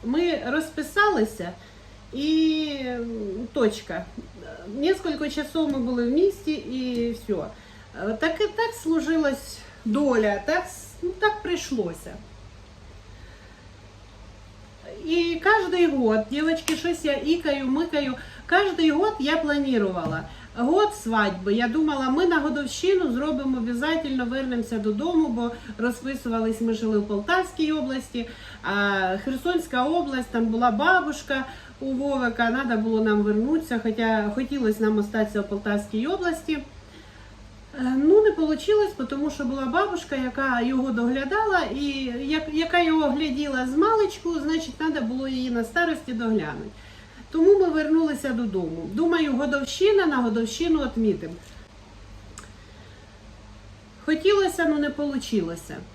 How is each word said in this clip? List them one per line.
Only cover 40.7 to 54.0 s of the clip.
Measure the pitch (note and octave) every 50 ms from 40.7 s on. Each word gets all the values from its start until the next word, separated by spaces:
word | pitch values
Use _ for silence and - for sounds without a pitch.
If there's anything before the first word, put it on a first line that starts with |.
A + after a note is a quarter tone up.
| C4+ C4 C4 C4+
доглядала, | A3+ A#3 A#3+ A#3+ C4 C4+ C#4 C4+ F#4+ G#4+ A4 G#4+ F#4+ F4 D4+ - A#3
і | C#4 C#4+ C#4+ C#4 C4+ C4 B3 A#3+ B3 C#4
як-, | C#4 D#4 D#4+ D#4 D#4 D4+
яка | D#4 E4 E4 F4 F4
його | E4+ D#4+ D#4+ D#4 D4+ C#4
гляділа | B3 D4 D#4+ D4 B3 C#4 D4 C#4+ C4+ B3+ B3+
з | B3+ C4
маличку, | D4+ F4 A4 A4+ G#4+ G#4 F#4+ - - - E4+ E4+
значить, | D#4 C#4 D4+ D#4+ D#4+ D#4+ B3+ -
треба | - D#4 D#4+ D4+ D4
було | A#3 A3 B3+ C4 C4+ C4+
її | C4 B3+ B3+ B3+
на | A#3+ A#3 A3+
старості | A3 - F4 F4 E4+ D#4 - - -
доглянути. | B3 A3 A#3+ A3+ A3 G3+ D#3 D3+ C#3+ C#3 - - - - - - - - - - - - - -
Тому | - D#4+ E4 F#4+ G4+ G4
ми | F#4 E4+
вернулися | D#4 D#4 D4+ D4 D#4 E4 E4 D4+ C#4+ - - C4+
додому. | A#3+ A3+ A#3+ G#3 F#3 F#3+ F3 D#3+ D#3+ E3+ E3 -
Думаю, | G3 A#3 E4+ E4 F4 E4 D#4 C#4+
годовщина, | B3+ A#3+ D4 B3+ C#4+ C#4+ C4+ - - - F#4 G#4 G#4 G4 F#4
на | D#4 C#4+
годовщину | B3+ A#3+ A3+ G#3+ A3+ A3+ A3 - - E4+ E4+ D#4+ D4+ C4+
відмітимо. | A#3 - A#3 A3 G#3 F3+ C#3+ E3+ E3 F3 - - - - - - - - - - - - - - - - - - - - - - - - - - - - - - - - - - - - - - - - - - - - - - - - - - - - -